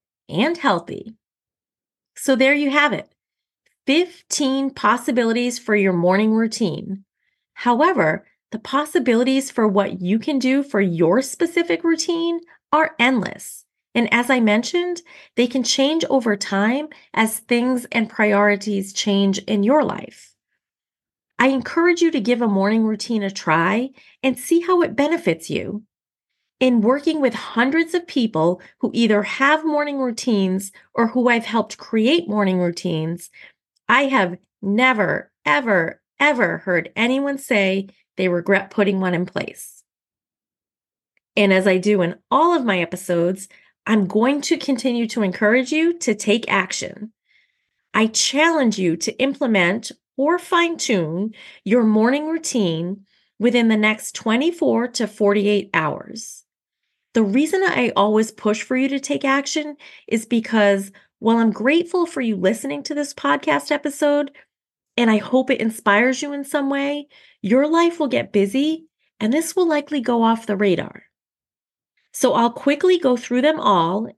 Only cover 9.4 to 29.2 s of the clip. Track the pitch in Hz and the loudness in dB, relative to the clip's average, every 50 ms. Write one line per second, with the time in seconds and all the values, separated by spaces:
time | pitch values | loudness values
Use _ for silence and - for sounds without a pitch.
9.4 | 269 - - - 220 214 190 202 196 - - 180 180 180 202 226 220 - 294 269 | -2 -2 -2 0 0 2 2 2 0 0 -4 -6 -2 -2 -2 -2 0 -2 -2 0
10.4 | 254 254 262 277 277 277 - 208 202 185 170 165 175 160 185 254 269 - - - | 0 2 0 0 0 0 0 0 0 0 2 2 2 4 4 2 0 -2 -4 -2
11.4 | 339 339 339 349 339 339 339 330 - 330 330 320 - - 339 330 339 339 339 339 | -4 -2 0 -2 -2 0 -2 -2 0 0 -2 0 -2 -4 -4 -2 -2 -4 -4 -6
12.4 | 339 - _ _ _ _ - 302 320 - - - 233 254 269 233 180 - - - | -8 -12 _ _ _ _ 0 0 0 0 0 0 0 2 2 0 -2 -4 -8 -12
13.4 | - - - - - _ _ _ _ _ - 226 233 - 226 240 240 240 269 254 | -16 -18 -20 -20 -20 _ _ _ _ _ -2 -2 0 0 0 0 2 2 2 2
14.4 | 226 214 208 220 233 - - 349 349 359 349 339 - _ - - - _ _ - | 4 4 2 2 0 -2 -2 -2 -2 -4 -6 -8 -10 _ -20 -20 -20 _ _ 0
15.4 | 240 233 - 269 233 - - - 269 285 311 330 320 - - 269 233 240 202 202 | 0 0 0 -2 -2 -2 0 0 0 0 0 -2 -2 0 0 0 0 0 -2 -4
16.4 | - - 202 196 202 220 247 277 302 302 - - _ _ - - 220 220 220 - | -4 -4 -2 0 0 0 0 -2 -4 -8 -14 -20 _ _ -2 -2 -2 0 -2 -6
17.4 | - - 240 240 240 254 262 247 240 - - 233 220 214 - - 220 208 202 202 | -4 -2 0 0 2 0 -2 -2 -4 -4 -2 -2 -2 -2 -2 0 0 2 4 4
18.4 | 208 208 202 196 202 214 208 196 190 196 - - - 208 202 196 196 196 190 196 | 4 4 2 0 -2 -4 -4 -4 -4 -6 -8 -6 -2 0 2 2 2 2 0 -2
19.4 | - - 220 202 202 214 277 302 262 - - - - - - - - _ _ _ | -2 -4 -2 0 2 2 2 2 2 0 -4 -8 -10 -14 -18 -20 -20 _ _ _
20.4 | _ _ _ _ _ _ _ _ _ _ _ _ _ _ _ _ _ _ _ - | _ _ _ _ _ _ _ _ _ _ _ _ _ _ _ _ _ _ _ 0
21.4 | 233 262 269 262 240 - - 339 330 359 339 339 339 330 302 269 196 226 247 233 | 2 2 2 0 -4 -4 -2 0 2 2 2 2 0 0 0 0 0 0 0 0
22.4 | 240 220 202 190 190 202 220 226 220 214 214 208 - - 233 220 202 196 196 - | 0 0 0 0 0 2 2 2 2 0 -2 -4 -4 -4 -4 -2 -4 -4 -6 -4
23.4 | - - 156 165 165 180 196 226 254 269 - _ _ _ _ _ - 269 254 - | -2 0 2 2 2 2 0 -2 -4 -6 -10 _ _ _ _ _ -2 -2 -2 -4
24.4 | - - 339 339 339 359 381 349 330 - - 277 277 302 330 330 - 190 165 165 | -2 0 0 0 2 2 2 2 0 0 0 -2 0 0 0 -2 0 -2 -2 -2
25.4 | - - - - - - 208 208 - _ _ _ _ _ _ _ _ _ _ _ | -4 -6 -6 -6 -6 -6 -10 -10 -12 _ _ _ _ _ _ _ _ _ _ _
26.4 | _ _ _ - 254 262 247 233 202 220 262 285 285 330 311 311 277 247 226 - | _ _ _ 0 2 2 4 4 4 2 2 2 0 -2 0 0 0 0 -2 -4
27.4 | - - - 226 247 269 277 330 330 330 - 359 339 - - 277 233 220 - 160 | -10 -4 -2 0 0 2 2 0 0 0 -2 -4 -4 -4 -2 -2 -2 0 0 0
28.4 | 160 170 180 180 - - _ _ - 220 - - 233 208 214 208 | 0 0 0 -2 -6 -16 _ _ -6 -4 0 2 2 2 2 2